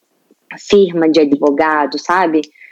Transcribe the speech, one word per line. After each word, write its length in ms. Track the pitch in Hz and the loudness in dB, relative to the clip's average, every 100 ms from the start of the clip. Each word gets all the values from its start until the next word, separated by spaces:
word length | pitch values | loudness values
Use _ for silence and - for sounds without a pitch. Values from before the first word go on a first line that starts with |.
| _ _ _ _ - - | _ _ _ _ -20 -20
firma 500 | - 202 190 170 160 | 0 2 2 2 0
de 120 | 156 | 2
advogado, 800 | 147 143 147 143 156 151 139 143 | 2 2 0 0 0 -2 -2 -6
sabe? 420 | - 180 175 156 151 _ - | -4 -2 0 -2 -4 _ -20